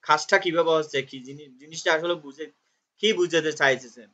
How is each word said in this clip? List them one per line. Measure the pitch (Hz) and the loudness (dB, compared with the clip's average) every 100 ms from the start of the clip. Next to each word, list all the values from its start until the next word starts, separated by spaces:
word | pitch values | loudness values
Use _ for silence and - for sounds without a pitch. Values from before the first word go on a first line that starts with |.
কাজটা | - 156 - 196 | 2 0 4 0
কিভাবে | 185 165 165 | 2 0 2
হচ্ছে, | 160 151 143 | 2 0 -6
কি | 135 135 | -6 -14
জিনি-, | 127 143 147 127 | -16 -18 -20 -20
জিনিসটা | 147 160 180 | -18 -6 0
আসলে | 160 175 | 0 0
বুঝে, | 170 143 135 147 _ _ _ _ _ | -6 -8 -16 -16 _ _ _ _ _
কি | 208 | 0
বুঝাতে | 180 175 165 156 | 2 2 0 0
চাইতেছেন। | 143 143 127 127 120 104 | 0 2 2 -4 -20 -20